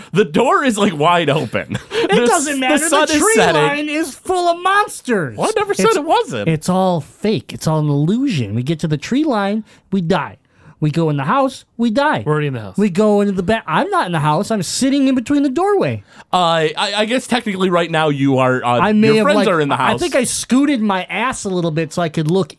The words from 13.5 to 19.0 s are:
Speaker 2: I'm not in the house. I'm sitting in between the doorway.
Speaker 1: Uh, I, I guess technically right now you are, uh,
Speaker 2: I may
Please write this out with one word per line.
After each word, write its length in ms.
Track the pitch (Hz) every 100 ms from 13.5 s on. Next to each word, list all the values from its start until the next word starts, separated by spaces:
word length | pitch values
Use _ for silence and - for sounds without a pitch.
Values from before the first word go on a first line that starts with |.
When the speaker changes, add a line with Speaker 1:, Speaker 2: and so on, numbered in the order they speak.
| 220 -
Speaker 2:
I'm 220 | 160 320
not 160 | 381 190
in 60 |
the 80 | 170
house. 320 | 147 156 202
I'm 100 | 220
sitting 460 | 175 - 269 277 269
in 80 | 254
between 280 | 220 285
the 60 | 285
doorway. 540 | 262 392 403 151 110 - - -
Speaker 1:
Uh, 340 | 180 170 165 156 160
I, 180 | 202 202
I 80 | 214
guess 200 | 254 -
technically 440 | 240 226 190 190
right 200 | 175 170
now 200 | 165 156
you 280 | 143 139 131
are, 240 | 127 127 -
uh, 140 | 120
Speaker 2:
I 120 | 202
may 160 | 214